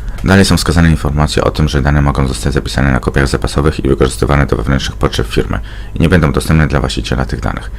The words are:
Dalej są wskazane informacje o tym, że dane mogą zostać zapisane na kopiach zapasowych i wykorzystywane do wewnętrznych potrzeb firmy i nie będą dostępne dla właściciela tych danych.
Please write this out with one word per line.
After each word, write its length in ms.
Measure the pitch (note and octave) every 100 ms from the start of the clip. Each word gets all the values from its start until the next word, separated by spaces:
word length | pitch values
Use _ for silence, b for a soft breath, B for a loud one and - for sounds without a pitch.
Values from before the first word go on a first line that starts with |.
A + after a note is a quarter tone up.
| B B
Dalej 200 | - G2
są 120 | F#2+ E2
wskazane 340 | - E2+ E2
informacje 540 | D#2 D2 D2 D2+ -
o 60 | -
tym, 180 | - D2+
że 140 | D2
dane 200 | C2+ D2
mogą 260 | C#2+ C#2 C2
zostać 260 | C2 C#2+
zapisane 380 | C2 - - C2+
na 80 | B1
kopiach 280 | - - C#2
zapasowych 560 | - A1 - D2 -
i 40 | C2
wykorzystywane 580 | C2+ C2+ - - C#2+ C2+
do 100 | A1+
wewnętrznych 420 | A#1 C2+ - -
potrzeb 280 | C2 - A1+
firmy 340 | - - - B B B
i 60 | -
nie 80 | D#2+
będą 240 | F2+ D2+
dostępne 360 | - - D#2+ D2
dla 120 | C#2+
właściciela 440 | - - - B1+
tych 160 | C2 A#1+
danych. 300 | - - -